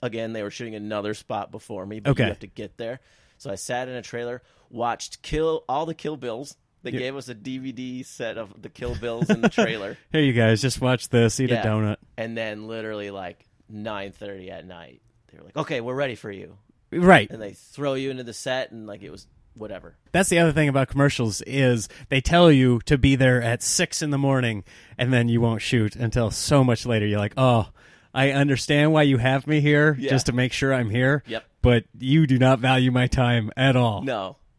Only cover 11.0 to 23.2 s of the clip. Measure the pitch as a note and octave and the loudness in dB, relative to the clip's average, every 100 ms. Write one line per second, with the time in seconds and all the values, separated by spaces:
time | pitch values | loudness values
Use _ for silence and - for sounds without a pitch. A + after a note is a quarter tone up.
11 | - A#2+ A2+ - B2+ A#2 A2+ G#2+ G#2 G#2+ | 2 2 4 2 0 0 0 0 0 -4
12 | _ - A2+ A2+ A2 G#2+ A2 A2+ A2 G#2+ | _ -12 -10 -8 -8 -10 -12 -10 -8 -8
13 | G2+ G2 F2+ - _ _ - G#2+ A2 G#2 | -8 -10 -12 -14 _ _ -20 -12 -10 -8
14 | G2 - G#2 G2 F#2 F2 F2 F2 D2 B1+ | -10 -12 -14 -14 -14 -16 -16 -18 -20 -20
15 | _ _ _ D#2+ - - - C3+ A#2 C3 | _ _ _ -20 -12 -8 -6 -6 -6 -4
16 | C#3 G#2+ A2 G2 F2+ G2 _ _ _ E3 | -6 -6 -12 -12 -14 -20 _ _ _ 2
17 | F3+ D#3+ G#2 A2+ G#2 F#2 _ - C#3+ C3+ | 6 6 4 -6 -14 -16 _ -10 -6 -6
18 | C3+ B2+ A#2 - C3+ B2+ - A2+ G#2+ G2+ | -6 -8 -12 -10 -6 -6 -6 -12 -16 -16
19 | F#2+ F#2+ - _ _ - G#2+ F#2 E2+ - | -18 -20 -20 _ _ -16 -14 -14 -16 -20
20 | _ F3 F#3+ E3+ E3 D3 D3 C3+ C3 C#3 | _ 0 2 4 4 2 2 0 0 0
21 | C#3 - A2+ - - C#3 B2+ A#2+ - - | 0 0 -2 -4 -6 0 2 2 -2 -14
22 | - C#3 - E3+ F3 C#3 B2+ A#2+ - C#3+ | -4 -2 2 6 8 8 6 2 2 2
23 | C3+ C3+ | 4 4